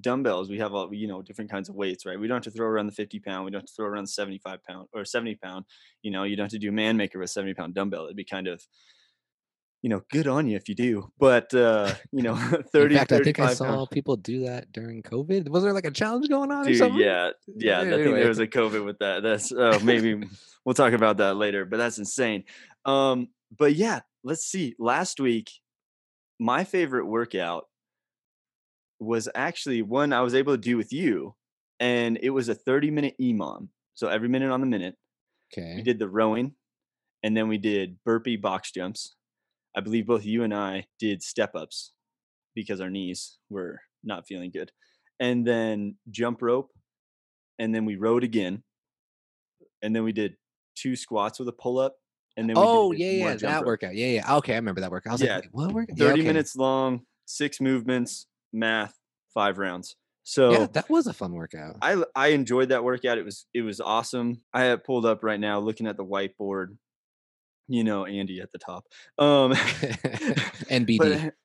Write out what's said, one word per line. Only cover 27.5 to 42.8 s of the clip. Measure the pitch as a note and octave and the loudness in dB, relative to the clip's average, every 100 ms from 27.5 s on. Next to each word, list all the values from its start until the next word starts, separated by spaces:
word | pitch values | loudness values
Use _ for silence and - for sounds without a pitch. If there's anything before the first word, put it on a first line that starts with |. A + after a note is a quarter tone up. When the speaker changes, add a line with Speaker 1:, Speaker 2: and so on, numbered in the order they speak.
| E2+ - _ _ _ _ _ _ _ _ _ _ _ _ - | -6 -10 _ _ _ _ _ _ _ _ _ _ _ _ -10
Speaker 1:
was | A2 A#2 G#2+ A#2+ | -2 -2 -2 -4
actually | D#3 - D3 A#2+ | -4 -4 -4 -2
one | G#2 C3 D3 | 0 0 2
I | B2 | 2
was | B2 | 2
able | C3 C#3 C3 | 2 2 0
to | |
do | A2+ A#2 | 0 0
with | - | -2
you, | C#3 E3 F2+ D#2+ - _ _ _ - | -2 0 0 -4 -14 _ _ _ -2
and | B2 A#2+ A#2 A2+ | 0 2 0 0
it | C3 | -2
was | C3+ A#2 | -2 -2
a | G#2 | -2
thirty-minute | - C#3 D3 D3 C#3+ - | 0 2 2 0 -2 0
E | B2 | 0
mom. | G#2+ D2 G1+ G2 _ _ | 0 -2 -8 -16 _ _
So | - G#2 | -6 -2
every | A2 A#2+ | 0 0
minute | C3 C3+ | 0 0
on | B2+ | 0
the | C3+ | 0
minute, | G#2+ F2+ - _ _ _ _ _ | -2 -4 -10 _ _ _ _ _
Speaker 2:
Okay. | - E2 F2+ | -14 -10 -4
Speaker 1:
we | |
did | A#2+ A2+ | 0 0
the | G2+ | 0
rowing, | G#2 A2 A2+ C3+ - _ _ _ _ _ _ | 2 2 2 -2 -8 _ _ _ _ _ _
and | A2 A2 | -2 0
then | A2 | 0
we | G#2+ | 0
did | G#2+ G2+ F#2 F2+ | 0 0 -2 -4
burpee | A#2 A2+ B2 A2 | -2 0 -2 -4
box | G2 F#2+ - | -2 -4 -6
jumps. | F#2 F#2 - - _ _ _ _ _ _ G2+ | -8 -8 -10 -14 _ _ _ _ _ _ -8
I | |
believe | G2+ A2+ A2 | -2 -2 0
both | A2+ G#2 | 0 0
you | A2+ | -2
and | A2+ | -2
I | G#2 G2 F#2+ - - | -2 -4 -6 -10 -6
did | G#2+ F#2+ | -4 -4
step | - - G2+ | -4 -2 -2
ups | D#2+ D#2 - - _ _ _ _ _ _ | -4 -12 -14 -16 _ _ _ _ _ _
because | A2+ G#2 F#2+ | -12 -8 -8